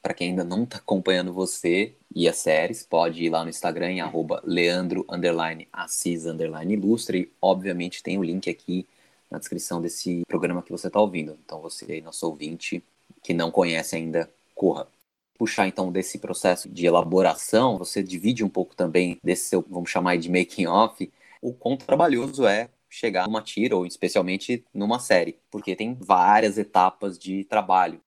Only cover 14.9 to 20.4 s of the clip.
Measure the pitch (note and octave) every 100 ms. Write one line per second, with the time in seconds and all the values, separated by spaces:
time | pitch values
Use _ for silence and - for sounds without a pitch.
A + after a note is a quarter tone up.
14.9 | _ _ _ _ - A2 - F#2+ - F#2
15.9 | F2+ F#2 - - F2+ F#2+ F2+ - E2+ F2
16.9 | F2 E2 F#2 F#2 D#2+ - A2 B2+ G2 F2+
17.9 | - F#2 F2+ G2+ A#2+ G#2 F#2 F2+ - F2+
18.9 | E2+ F2+ F2+ - F2+ - F#2+ E2+ F2+ F2
19.9 | F2+ F2+ F2 E2+ F2+